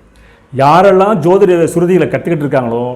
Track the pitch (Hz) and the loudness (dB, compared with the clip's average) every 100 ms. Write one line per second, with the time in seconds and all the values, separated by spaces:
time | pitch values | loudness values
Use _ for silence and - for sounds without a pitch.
0 | _ _ _ _ _ 127 139 165 196 185 | _ _ _ _ _ -2 2 4 4 4
1 | 196 220 147 190 196 175 165 170 175 180 | 2 0 0 2 2 2 0 -2 0 0
2 | 147 131 139 147 143 139 120 117 123 | 0 -4 -4 -6 -4 -4 -4 -6 -8